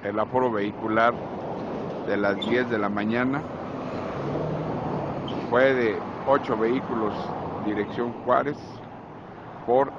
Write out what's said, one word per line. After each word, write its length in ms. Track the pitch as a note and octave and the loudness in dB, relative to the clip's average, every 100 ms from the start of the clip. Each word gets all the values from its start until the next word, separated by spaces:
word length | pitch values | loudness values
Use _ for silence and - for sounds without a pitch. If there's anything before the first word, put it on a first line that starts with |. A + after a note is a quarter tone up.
El 140 | G2+ G#2 | -2 0
aforo 340 | G#2+ B2+ B2+ | 2 2 2
vehicular 600 | G#2+ G2+ G#2 A2 A2 A#2 A#2 - - - - - - - - - | 2 0 -2 0 6 6 4 -4 -6 -6 -6 -6 -6 -6 -6 -2
de 100 | G2+ | 2
las 220 | G2+ G2 G#2 | 2 2 2
diez 220 | A#2+ B2 | 2 2
de 80 | A2+ | 0
la 100 | G2+ | 0
mañana 540 | G2+ G#2 A#2 B2+ C#3 D#3+ - - - - - - - C#3 D#3 D#3 D#3 D#3+ - - - - - - - - | 0 2 2 2 0 -4 -8 -8 -6 -6 -6 -6 -4 -4 -2 -2 -2 -2 -4 -2 -2 -4 -4 -4 -4 0
fue 260 | A#2+ C3+ | 4 6
de 240 | C3 A#2 F#2+ - - - | 6 2 0 -4 -6 2
ocho 300 | C#3 - A2+ | 2 4 2
vehículos 580 | A2+ B2 - A#2+ G#2+ G2+ - - - - G#2 | 2 2 0 -2 0 -2 -6 -6 -6 -4 -2
dirección 460 | G#2 G#2 - A#2+ A#2 | -2 -2 -2 -2 -2
Juárez 320 | - B2+ C3+ D3 - - - - - - - - - - - | 4 4 4 -2 -8 -12 -14 -14 -14 -14 -14 -14 -14 -12 4
por 260 | B2 C#3 | 6 6